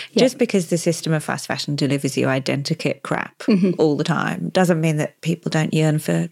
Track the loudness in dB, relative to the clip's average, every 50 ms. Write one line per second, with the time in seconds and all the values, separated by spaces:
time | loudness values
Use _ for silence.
0 | -12 -4 0 2 2 2 2 2 0 2 2 0 0 0 0 0 2 0 0 0
1 | -2 -2 -2 -2 -2 -4 -6 -6 -4 -6 -6 -4 -4 -4 -2 0 0 0 0 0
2 | -2 -2 0 0 0 2 0 0 0 -2 -2 -2 -2 -4 -4 -4 -2 -4 -4 -4
3 | -4 -4 -4 -4 -4 -6 -12 -6 0 2 2 4 4 2 2 2 2 2 2 0
4 | 0 0 0 0 -2 -2 -4 -4 -6 -2 0 2 2 4 4 2 2 0 0 0
5 | -2 -4 -6 _ -4 -4 -4 -2 -4 -2 0 0 0 0 2 2 2 2 2 2
6 | 0 0 0 0 -2 -4